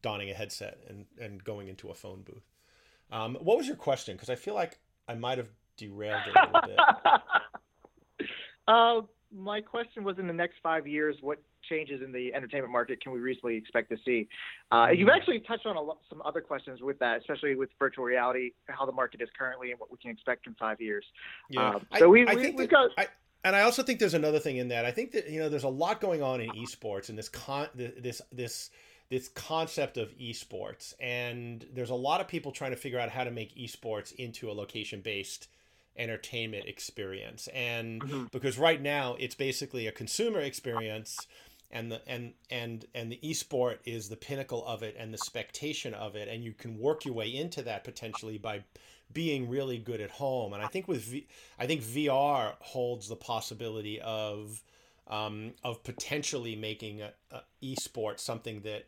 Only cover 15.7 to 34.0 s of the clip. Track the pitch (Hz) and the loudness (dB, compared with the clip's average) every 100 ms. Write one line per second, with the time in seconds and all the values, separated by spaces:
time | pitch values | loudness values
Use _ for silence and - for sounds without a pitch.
15.7 | 175 151 156 _ 156 151 156 156 139 135 | -4 -4 -8 _ -2 0 0 -4 -6 -6
16.7 | 127 131 139 123 117 - 143 147 135 131 | -8 -4 2 2 2 0 -2 0 2 0
17.7 | _ 139 131 127 127 123 127 123 - - | _ 0 2 2 4 4 2 -2 -8 -12
18.7 | 131 131 127 127 107 117 - 131 127 123 | -4 -2 0 0 -2 -8 -4 -6 -4 -8
19.7 | 120 107 123 123 113 - 123 - 110 110 | -8 -10 -12 -10 -8 -2 -2 -4 -4 -2
20.7 | 110 113 104 - - - - - 113 110 | -2 -2 -4 -6 -18 -16 -18 -6 2 2
21.7 | 101 - - 165 214 240 208 262 269 254 | 2 0 10 12 12 12 6 4 0 6
22.7 | 294 262 - 196 - _ _ 185 196 214 | 8 8 4 -2 -2 _ _ 4 8 6
23.7 | 240 254 233 202 160 151 151 151 127 123 | 6 2 4 4 4 4 4 2 -2 0
24.7 | 120 117 123 247 226 156 156 156 147 131 | 2 2 0 -2 -2 -2 -2 0 0 0
25.7 | 131 170 220 202 165 135 127 113 104 120 | 0 0 2 2 2 2 0 -2 -6 -8
26.7 | - 110 98 - 107 107 - - 139 143 | -8 -6 -6 -6 -10 -10 -10 -6 -4 -4
27.7 | 123 120 123 123 117 - 123 117 - - | -6 -10 -6 -8 -8 -12 -8 -8 -8 -12
28.7 | - - - _ 127 127 - - 160 160 | -18 -20 -20 _ -6 -6 -14 -4 -2 0
29.7 | 165 143 - 107 - 120 117 - 92 101 | -2 -4 -2 -6 -8 -10 -10 -10 -10 -10
30.7 | - - - 127 123 120 120 120 117 - | -10 -16 -10 -6 -4 -4 -6 -10 -12 -12
31.7 | 127 117 123 135 170 180 170 143 - 135 | -8 -4 -2 0 0 0 -6 -6 -6 -6
32.7 | 123 139 123 113 127 123 120 107 - 120 | -6 -4 -4 -4 -4 -6 -6 -10 -12 -14
33.7 | - 117 107 | -10 -6 -6